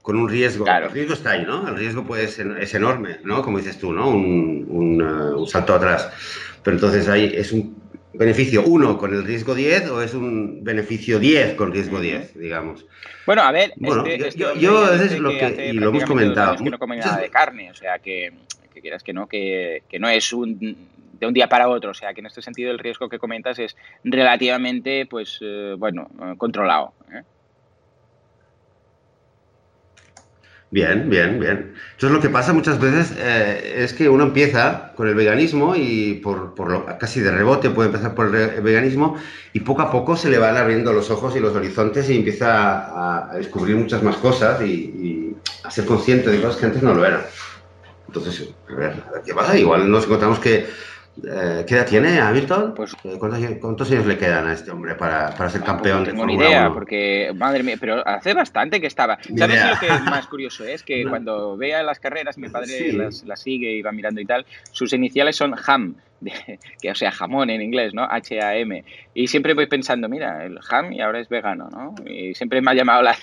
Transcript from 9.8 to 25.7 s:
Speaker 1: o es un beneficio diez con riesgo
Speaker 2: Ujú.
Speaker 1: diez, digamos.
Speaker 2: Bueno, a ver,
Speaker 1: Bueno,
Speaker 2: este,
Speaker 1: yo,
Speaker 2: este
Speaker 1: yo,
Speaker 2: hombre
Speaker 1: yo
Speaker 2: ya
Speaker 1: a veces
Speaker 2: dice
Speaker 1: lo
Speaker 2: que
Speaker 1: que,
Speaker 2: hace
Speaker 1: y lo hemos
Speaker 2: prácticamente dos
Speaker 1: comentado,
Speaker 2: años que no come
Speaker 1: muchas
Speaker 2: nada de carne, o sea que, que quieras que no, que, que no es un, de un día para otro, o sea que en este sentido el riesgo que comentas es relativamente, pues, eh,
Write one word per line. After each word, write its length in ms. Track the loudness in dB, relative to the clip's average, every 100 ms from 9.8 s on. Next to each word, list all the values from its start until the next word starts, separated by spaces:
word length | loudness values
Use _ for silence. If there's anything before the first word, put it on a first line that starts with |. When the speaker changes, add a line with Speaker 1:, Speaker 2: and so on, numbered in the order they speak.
| 0
Speaker 1:
o 100 | -4
es 120 | -4
un 480 | -4 -4 -4 -6 -8
beneficio 560 | -4 -4 -4 -6 0 2
diez 360 | 6 4 4
con 180 | 0 -2
riesgo 220 | -2 -2 -2
Speaker 2:
Ujú. 60 |
Speaker 1:
diez, 340 | -4 -4 -8 -12
digamos. 480 | -8 -8 -8 -12 -20 -20 -20 -10 0
Speaker 2:
Bueno, 160 | 4
a 80 | 4
ver, 220 | 4 0
Speaker 1:
Bueno, 320 | 0 -2 0 0
Speaker 2:
este, 120 | -4
Speaker 1:
yo, 80 | -6
Speaker 2:
este 120 | -4
Speaker 1:
yo, 100 | -4
Speaker 2:
hombre 120 | 2
Speaker 1:
yo 180 | 4 6
Speaker 2:
ya 40 | 6
Speaker 1:
a 40 |
veces 200 | 4 2
Speaker 2:
dice 100 | 0
Speaker 1:
lo 100 | -2
Speaker 2:
que 80 | 0
Speaker 1:
que, 60 | -2
Speaker 2:
hace 200 | -2 -4
Speaker 1:
y 20 |
lo 160 | 0 2
hemos 160 | 2
Speaker 2:
prácticamente 0 |
dos 40 | 2
Speaker 1:
comentado, 420 | 2 2 4 2
Speaker 2:
años 100 | 0
que 80 | -4
no 80 | -4
come 180 | -8 -4
Speaker 1:
muchas 140 | -2
Speaker 2:
nada 120 | -2
de 80 | 0
carne, 400 | 2 0 -2 -20
o 20 |
sea 240 | -12 -6 -6
que, 340 | -6 -8 -8 -12 _ -20 _
que 80 | -18
quieras 220 | -14 -14
que 100 | -10
no, 140 | -10 -8
que, 560 | -6 -4 -4 -4 -8 _
que 100 | -6
no 100 | 0
es 240 | 0 0
un, 540 | -4 -6 -6 -8 -10 -18 _ _ -8
de 80 | -2
un 60 |
día 160 | 2 4
para 200 | 4 4
otro, 240 | 0 -4
o 20 |
sea 180 | -10 -12
que 80 | -12
en 60 | -18
este 160 | -18
sentido 280 | -16 -10 -6
el 80 | -6
riesgo 300 | -8 -10 -10
que 100 | -8
comentas 400 | -10 -8 -8 -6
es 180 | -8 -10 -20 _
relativamente, 1000 | -4 2 4 4 2 0 -2 -4 -4 -4 -4
pues, 320 | -8 -10 -12
eh, 340 | -10 -10 -8